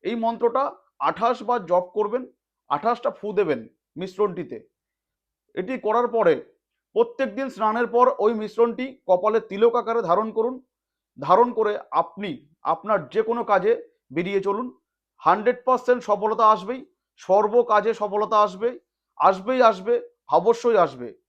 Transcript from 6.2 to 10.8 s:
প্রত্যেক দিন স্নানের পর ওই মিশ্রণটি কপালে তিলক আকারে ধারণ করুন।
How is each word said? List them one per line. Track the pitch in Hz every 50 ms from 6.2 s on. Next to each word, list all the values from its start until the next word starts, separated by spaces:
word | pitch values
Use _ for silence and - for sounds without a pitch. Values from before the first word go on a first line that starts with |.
| 214 165 156 123 - _ _ _ _ _ _ _ _ _ _
প্রত্যেক | 208 240 233 - - 269 262 196 233
দিন | 269 262 -
স্নানের | - 220 214 214 233 240 - 226
পর | 240 247 254 - - 202
ওই | 214 233 214
মিশ্রণটি | 214 202 - - 233 233 226 233 254 269 - _ _ -
কপালে | 185 180 185 214 214 226 220 -
তিলক | 185 196 220 233 233
আকারে | 240 214 226 226 233 214 165
ধারণ | 170 190 220 220 202 226
করুন। | 220 240 262 254 _ _ _ _